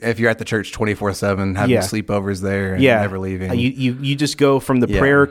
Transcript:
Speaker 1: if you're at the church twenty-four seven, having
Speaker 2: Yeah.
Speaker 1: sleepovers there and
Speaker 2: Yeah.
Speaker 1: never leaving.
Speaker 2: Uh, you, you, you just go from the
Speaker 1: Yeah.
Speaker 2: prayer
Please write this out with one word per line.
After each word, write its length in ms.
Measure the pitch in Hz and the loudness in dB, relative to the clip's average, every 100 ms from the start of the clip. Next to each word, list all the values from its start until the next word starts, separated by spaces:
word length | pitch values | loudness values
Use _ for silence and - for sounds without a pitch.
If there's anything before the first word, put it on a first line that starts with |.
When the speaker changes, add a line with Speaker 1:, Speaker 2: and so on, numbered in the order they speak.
Speaker 1:
if 160 | 113 107 | -4 0
you're 100 | 117 | 0
at 80 | 113 | 0
the 40 | |
church 280 | 113 113 98 | -2 -4 -4
twenty-four 400 | - 107 101 104 | -4 -4 -2 -2
seven, 400 | 92 101 98 98 | -2 -2 0 -2
having 160 | 95 123 | 0 2
Speaker 2:
Yeah. 80 | 117 | 2
Speaker 1:
sleepovers 580 | 95 110 104 101 98 95 | 0 -4 -2 -2 -2 -4
there 320 | 98 98 95 | -2 -2 -2
and 80 | 95 | 2
Speaker 2:
Yeah. 180 | 135 113 | 4 4
Speaker 1:
never 180 | 104 95 | 0 -4
leaving. 300 | 95 92 92 | -6 -4 -4
Speaker 2:
Uh, 40 | |
you, 140 | 95 123 | -2 -2
you, 260 | 135 127 131 | 0 -2 -2
you 160 | 139 139 | -4 -2
just 200 | 143 - | -2 2
go 220 | 143 135 | 2 2
from 220 | - 131 | 2 0
the 80 | 110 | 2
Speaker 1:
Yeah. 100 | 98 | 2
Speaker 2:
prayer 320 | 139 143 143 | 4 4 2